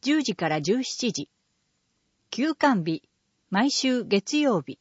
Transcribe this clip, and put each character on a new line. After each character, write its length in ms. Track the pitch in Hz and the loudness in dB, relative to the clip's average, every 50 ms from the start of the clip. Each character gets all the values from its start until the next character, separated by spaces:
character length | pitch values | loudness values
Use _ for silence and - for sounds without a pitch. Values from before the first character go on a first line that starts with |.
十 180 | - 262 294 311 | 0 0 0 0
時 140 | 277 - 196 | 0 -2 -4
か 160 | - 170 160 | -2 -2 -2
ら 100 | 156 156 | -2 -2
十 220 | 147 156 214 254 | 0 0 0 0
七 300 | 254 - - - - 240 | -2 -6 -6 -4 -4 -4
時。 180 | 180 - 147 _ _ _ _ _ _ _ _ _ _ _ _ _ _ _ _ _ _ _ _ _ | -4 -4 -10 _ _ _ _ _ _ _ _ _ _ _ _ _ _ _ _ _ _ _ _ _
休 240 | - - 254 320 302 | -6 -4 -2 -2 0
館 280 | _ - 285 262 196 | _ 4 4 4 4
日、 200 | 160 170 160 - _ _ _ _ _ _ _ _ _ _ | 2 -2 -4 -4 _ _ _ _ _ _ _ _ _ _
毎 220 | 190 196 240 285 | 2 2 2 2
週 340 | 262 - - 262 254 247 208 | 2 0 0 0 0 0 0
月 320 | - 202 202 - - - | 0 0 0 0 0 0
曜 240 | 302 294 277 226 170 | 2 2 2 2 2
日。 180 | 139 - - _ | -2 -4 -14 _